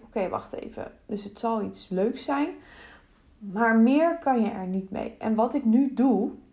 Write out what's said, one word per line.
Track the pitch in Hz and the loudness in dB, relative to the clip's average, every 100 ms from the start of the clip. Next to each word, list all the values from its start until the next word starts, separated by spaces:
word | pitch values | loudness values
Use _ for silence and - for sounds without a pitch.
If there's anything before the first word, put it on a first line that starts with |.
Oké, | - 226 180 | -10 -6 -4
wacht | 147 - | -4 -8
even. | - - - - - _ | -14 -12 -12 -14 -16 _
Dus | 208 | -10
het | 202 - | -10 -6
zal | 233 226 | -4 -2
iets | 196 190 - | -4 -10 -6
leuks | 185 208 269 | -2 -2 -2
zijn, | - 277 311 370 - - - - _ _ - _ | -4 -2 -2 -6 -18 -20 -20 -20 _ _ -20 _
maar | 202 190 233 226 | -10 0 4 6
meer | 233 277 339 339 | 6 6 4 2
kan | 285 247 | 0 2
je | 208 | 0
er | 202 185 | -2 -4
niet | 190 190 | -4 -4
mee. | - - - | -8 -8 -6
En | - | -2
wat | 220 247 | 0 0
ik | 285 | 0
nu | 226 226 277 | 2 4 2
doe, | - 262 202 233 - - | 2 2 2 0 -6 -20